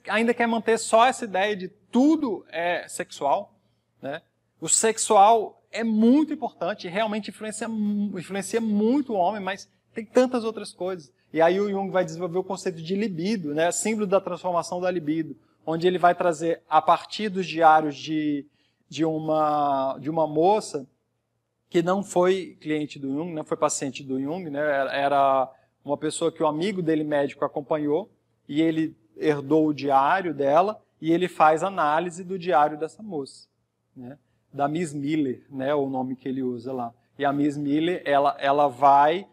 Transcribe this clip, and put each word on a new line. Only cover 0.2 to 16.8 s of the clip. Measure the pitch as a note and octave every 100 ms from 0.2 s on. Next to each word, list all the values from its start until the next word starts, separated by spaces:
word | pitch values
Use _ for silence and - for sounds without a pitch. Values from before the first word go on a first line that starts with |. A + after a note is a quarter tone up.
| A#3
quer | A#3 A#3
manter | A#3 A3+ A3
só | - A3 B3+
essa | B3+ A#3
ideia | F3+ G#3 G#3
de | F#3
tudo | - _ A#3+ C#4+ D#4+ C4+ F3 -
é | E3 F3 D#3+ D#3
sexual?" | - F3 - C#3 F3 G3+ _ _ _ _ _
Né? | C3+ D3+ - _ _ _
O | D#3+
sexual | - A3+ A3 - G#3+ G3+ A3+ - - _
é | G3+
muito | A3+ G#3+ A3+ C#4+ D4+
importante, | D4 A#3 - E3+ G#3 F3+
realmente | F#3+ A3 G#3+ G#3
influencia | - G#3+ G#3 A3+
mu-, | A3 G#3 G#3 G3+ F#3
influencia | E3+ G3 G3 A3+
muito | A3+ G#3 A3 C#4+ B3+
o | G3+
homem, | F3 G#3+
mas | F#3+ G3 - _ _
tem | - G#3
tantas | B3 B3+ B3+ A3
outras | A3 G3+
coisas. | - F3+ F#3 D3 _ _
E | D3+
aí | E3 F#3+
o | G#3
Jung | G3 G3
vai | F#3 E3+
desenvolver | E3 F3+ F3+
o |
conceito | F#3 F#3 F#3+ E3
de | D#3+ G3
libido, | A3 D#3+ F#3 A3 D3
né? | D3 F3
Símbolo | E3+ A3+ A3 G3+
da | F#3+
transformação | F3+ F3 F#3 E3+ D#3 F3+
da | F3+
libido, | F3+ D3+ D#3+ D3+ - _ _ -
onde | E3 F3+
ele | F3+
vai | F3 F3
trazer, | F3+ D3+ E3 E3+ -
a | D#3